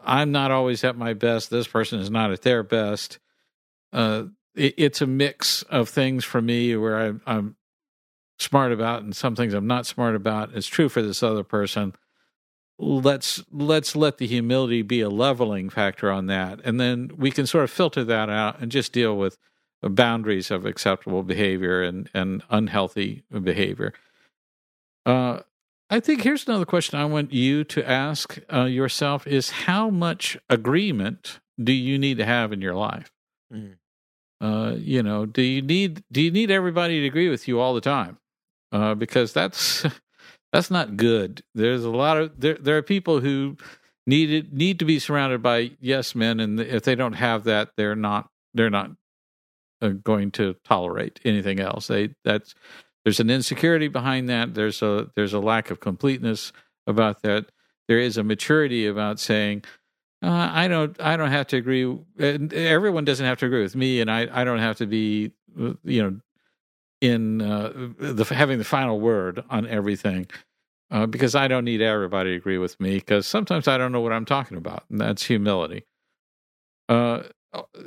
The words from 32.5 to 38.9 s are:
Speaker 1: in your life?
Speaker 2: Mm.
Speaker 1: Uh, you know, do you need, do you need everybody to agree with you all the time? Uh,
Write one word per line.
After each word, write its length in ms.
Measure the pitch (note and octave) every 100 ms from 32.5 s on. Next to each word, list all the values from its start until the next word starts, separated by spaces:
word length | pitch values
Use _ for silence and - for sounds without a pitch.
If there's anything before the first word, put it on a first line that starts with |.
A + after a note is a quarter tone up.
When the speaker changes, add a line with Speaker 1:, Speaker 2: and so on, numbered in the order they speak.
Speaker 1:
in 80 | G2+
your 140 | F#2+ F#2
life? 360 | G#2 - - _ _ _ _
Speaker 2:
Mm. 240 | A2 G2+ F#2 _ _ _ _ _ _
Speaker 1:
Uh, 360 | G#2+ G#2+ A2 A#2
you 240 | A2 C3
know, 240 | G#2 G#2 G#2+
do 160 | A#2
you 200 | B2+ C3+
need, 420 | C3+ F3 G3 D#3+ -
do 100 | B2+
you 100 | E3
need 200 | F#3 A3
everybody 500 | F#3+ F3+ E3+ E3+ D#3+
to 60 | C#3
agree 200 | D3+ F3+
with 200 | B2+ -
you 120 | A#2+
all 140 | B2+
the 80 | A#2+
time? 360 | C3+ C#3 F2 - _ _ _ _ _
Uh, 220 | G#2 G#2+